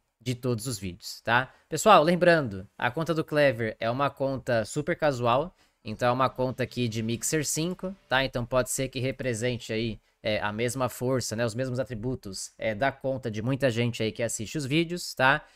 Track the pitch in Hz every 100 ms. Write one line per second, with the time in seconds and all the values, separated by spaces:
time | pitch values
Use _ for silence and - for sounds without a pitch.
0 | _ _ 113 123 127 120 127 120 98 87
1 | - - - 117 131 - _ 160 220 190
2 | 156 175 175 165 131 95 98 - 123 160
3 | 160 160 156 151 143 117 110 - 113 127
4 | 143 - 135 135 127 117 107 151 147 165
5 | 156 127 120 123 175 - _ _ - 107
6 | 123 123 127 - 127 127 123 - 120 110
7 | 110 113 - 156 139 - 165 180 185 196
8 | _ 131 135 131 120 127 123 - 131 131
9 | 127 127 127 110 123 120 - 110 117 107
10 | _ _ 113 107 104 107 120 127 127 -
11 | 123 131 - 110 120 110 131 123 131 107
12 | 123 127 101 92 - - 113 107 135 135
13 | 135 131 123 104 113 135 135 113 120 117
14 | 110 107 117 - 104 160 131 151 165 175
15 | - - 165 151 -